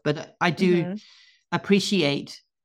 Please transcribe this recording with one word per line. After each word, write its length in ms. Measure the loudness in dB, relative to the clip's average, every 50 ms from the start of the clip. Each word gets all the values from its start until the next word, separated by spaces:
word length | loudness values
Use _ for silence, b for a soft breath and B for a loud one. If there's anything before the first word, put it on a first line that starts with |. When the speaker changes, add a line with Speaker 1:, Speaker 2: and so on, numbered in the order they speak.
| -4
Speaker 1:
but 320 | -4 -4 -4 -8 -14 _ -2
I 120 | -2 -2
do 320 | 0 2 2 4 4 2 0
Speaker 2:
Mm-hmm. 80 | -2 -6 -10 B B B B B B B B B _
Speaker 1:
appreciate 880 | -6 -4 0 2 2 2 2 2 0 0 0 0 -2 -4 -6 -10 -16 -20 _ _ _ _